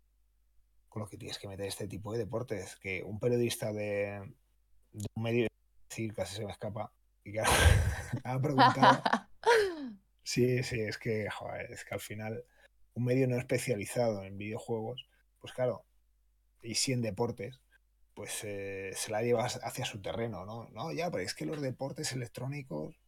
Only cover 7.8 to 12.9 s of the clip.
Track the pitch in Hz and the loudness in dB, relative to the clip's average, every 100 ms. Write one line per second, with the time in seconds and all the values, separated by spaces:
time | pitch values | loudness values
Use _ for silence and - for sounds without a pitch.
7.8 | - - - - 123 131 147 139 254 170 | 4 0 -4 -6 -2 0 4 8 8 10
8.8 | 208 262 - - - - 453 466 403 320 | 8 8 6 0 -2 0 6 6 6 0
9.8 | 262 202 _ _ - - 123 123 120 113 | -8 -10 _ _ -4 2 4 2 0 -2
10.8 | 107 - 123 107 98 - - 92 - 120 | -4 -4 -2 -2 -2 -6 -8 -8 -10 -12
11.8 | - 101 - 107 110 113 - _ - _ | -8 -8 -8 -8 -6 -8 -12 _ -20 _
12.8 | - | -12